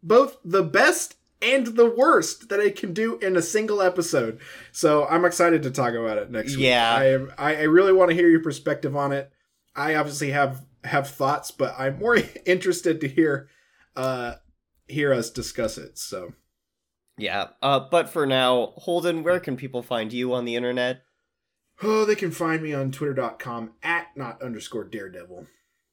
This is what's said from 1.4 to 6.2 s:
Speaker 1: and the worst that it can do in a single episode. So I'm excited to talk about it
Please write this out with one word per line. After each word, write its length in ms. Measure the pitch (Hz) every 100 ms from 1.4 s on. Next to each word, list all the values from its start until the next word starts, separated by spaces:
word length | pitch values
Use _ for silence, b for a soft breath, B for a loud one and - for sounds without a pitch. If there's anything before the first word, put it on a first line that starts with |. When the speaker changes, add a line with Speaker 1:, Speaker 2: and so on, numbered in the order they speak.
Speaker 1:
and 240 | 220 269 233
the 220 | 226 233
worst 600 | 226 294 247 - - -
that 100 | 202
it 160 | 208 -
can 180 | 202
do 240 | 175 226 226
in 180 | 196 180
a 40 |
single 400 | 170 214 220 208
episode. 580 | 185 180 170 139 113 113 B B B
So 320 | - 160 151 143
I'm 160 | 165
excited 400 | 175 175 170 165
to 80 | 135
talk 220 | 135 120
about 240 | 117 113
it 120 | 107